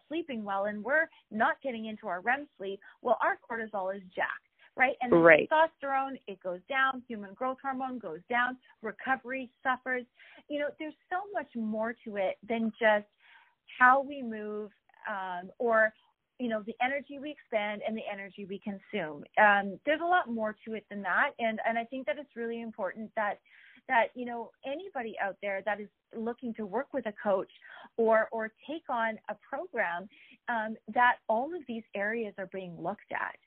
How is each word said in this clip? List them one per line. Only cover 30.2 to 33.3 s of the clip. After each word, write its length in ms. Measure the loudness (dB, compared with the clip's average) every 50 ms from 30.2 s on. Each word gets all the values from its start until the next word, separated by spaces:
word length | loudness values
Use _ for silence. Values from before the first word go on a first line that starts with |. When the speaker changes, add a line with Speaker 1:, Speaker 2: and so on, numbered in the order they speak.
| -20 -20 -20 _ -6 -4
Speaker 1:
um, 280 | -4 -2 -2 -4 -6 -10 _ -2 2
that 220 | 4 6 6 4 2 _ 0
all 180 | 0 0 0 -2 -6
of 80 | -8 -8
these 180 | -8 -8 -8 -8 _ -6
areas 400 | -4 -2 -2 -2 -2 -4 -6 -6 -10
are 100 | -10 -10
being 240 | -8 -10 -10 -10 -10 -6
looked 320 | -6 -6 -6 -6 -8 -8
at. 240 | -6 -6 -6 -6